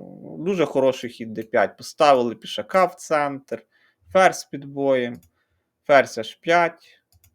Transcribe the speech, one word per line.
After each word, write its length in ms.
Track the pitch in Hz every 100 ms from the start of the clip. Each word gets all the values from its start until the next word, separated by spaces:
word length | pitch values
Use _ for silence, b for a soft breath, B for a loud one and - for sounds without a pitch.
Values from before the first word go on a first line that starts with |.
| 92 98 - -
дуже 280 | 170 185 143
хороший 440 | 135 131 127 120
хід 240 | - 113
Д 80 | 110
п'ять. 340 | - 117 98 -
Поставили 580 | - - 151 131 120
пішака 500 | 110 - - - 190
в 100 | 175
центр, 720 | - - 156 143 135 - 113 _ _ _ _ _
ферзь 320 | 190 180 147
під 200 | - 143
боєм, 560 | 139 139 139 131 120 120 _ _ _ _ _ _ -
ферзь 320 | 139 113 117
Аш 160 | 110
п'ять, 640 | - 160 175 170 - _ _ _ _ _